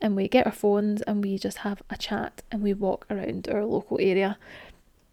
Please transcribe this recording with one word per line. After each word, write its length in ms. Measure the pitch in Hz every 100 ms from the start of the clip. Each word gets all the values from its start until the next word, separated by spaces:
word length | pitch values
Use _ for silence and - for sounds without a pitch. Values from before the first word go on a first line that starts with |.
and 120 | 220
we 140 | 196 196
get 180 | 254 226
our 60 |
phones 500 | - 208 202 214 208
and 200 | - 208
we 140 | 202 196
just 220 | 196 -
have 220 | 202 202 -
a 60 | -
chat 460 | - 214 - - -
and 100 | 214
we 120 | 202
walk 320 | 202 196 - -
around 380 | 202 - 185 -
our 160 | 220
local 340 | 214 202 - -
area. 360 | 196 185 196 202 - - - - _ _ _